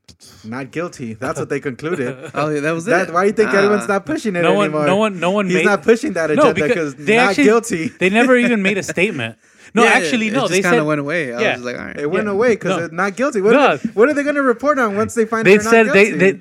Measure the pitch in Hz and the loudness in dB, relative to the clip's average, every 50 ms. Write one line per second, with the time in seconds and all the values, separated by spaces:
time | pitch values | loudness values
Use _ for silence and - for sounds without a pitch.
0 | _ - - _ - - - - - 110 117 131 139 117 107 151 175 175 - - | _ -20 -20 _ -20 -20 -20 -20 -14 -12 -12 -10 -12 -10 -8 -8 -8 -8 -10 -12
1 | 135 113 107 98 131 143 156 143 147 - 147 139 139 143 120 - 147 160 175 147 | -12 -12 -10 -10 -8 -8 -6 -6 -6 -6 -6 -6 -6 -8 -10 -8 -6 -6 -4 -4
2 | 123 123 135 127 151 147 - 139 147 156 147 147 143 156 170 165 165 190 160 180 | -4 -6 -6 -10 -14 -10 -6 -4 -4 -2 -2 -2 -2 -2 -4 -4 -2 0 0 0
3 | 190 165 160 175 196 202 - - 214 - - 196 196 208 208 202 196 208 196 196 | 0 0 0 0 0 2 2 2 2 2 2 2 2 2 2 0 0 -2 -2 -2
4 | 196 - 311 302 - 220 180 175 165 175 190 202 - 151 151 151 147 147 185 208 | -2 -4 -6 -4 -4 -4 -2 0 2 2 2 2 2 0 0 0 0 0 2 2
5 | 220 214 190 175 165 175 196 208 196 180 180 160 165 208 202 - - 226 233 226 | 0 0 -2 -2 -2 0 0 0 0 0 0 2 2 2 2 2 2 2 2 2
6 | - 220 185 170 160 151 151 254 302 185 165 185 151 147 233 180 156 143 135 135 | 0 -4 -4 -4 -2 0 2 4 4 4 2 2 0 0 0 -2 -2 -4 -6 -6
7 | 147 196 214 233 254 294 - 294 285 214 220 233 220 - 202 165 160 - - - | -2 0 2 4 4 2 2 4 4 4 4 4 0 -2 -6 -6 -6 -8 -6 -2
8 | 175 190 202 226 254 254 254 240 240 240 240 214 190 190 214 190 151 - 143 - | -2 0 2 2 4 4 4 4 4 2 0 0 0 0 -2 -2 -4 -6 -2 -2
9 | 156 220 - 135 113 113 113 - _ _ _ _ - - - 214 240 226 208 262 | -2 -2 -2 -4 -8 -8 -10 -14 _ _ _ _ -20 -4 0 2 4 4 4 2
10 | 175 151 269 226 220 220 208 269 240 175 175 190 190 175 170 - - 151 151 147 | 2 0 -2 -2 -2 -2 -2 -2 -2 0 0 0 2 2 2 2 2 0 -2 -2
11 | 143 139 165 175 151 127 117 120 226 190 131 123 120 123 123 - - - - - | -2 -4 -4 -4 -4 -4 -4 -2 -2 -2 -2 -4 -6 -8 -10 -10 -12 -12 -10 -8
12 | 147 147 180 208 214 208 202 196 240 254 208 - - 175 190 165 170 160 160 175 | -6 -4 -4 -2 -2 -2 -2 0 0 0 0 0 -2 -4 -4 -4 -4 -6 -6 -4
13 | 190 202 190 - 254 294 - 202 185 214 240 285 277 214 160 135 - 226 - 190 | -4 -4 -2 -2 -4 -2 -2 0 2 2 4 4 4 2 2 0 -4 -6 0 2
14 | 226 294 302 285 277 294 285 285 277 254 226 226 262 294 294 269 240 214 196 208 | 2 2 2 0 -2 -2 -2 0 0 0 -2 0 -2 -2 0 0 -2 -2 -2 -4
15 | 220 208 - 233 220 214 226 220 220 190 202 208 208 220 233 226 226 202 196 196 | -4 -4 -2 -4 -2 -2 -2 0 4 4 4 4 4 4 4 4 4 4 4 4
16 | 208 220 - 175 180 196 - - | 4 2 2 2 2 0 0 -2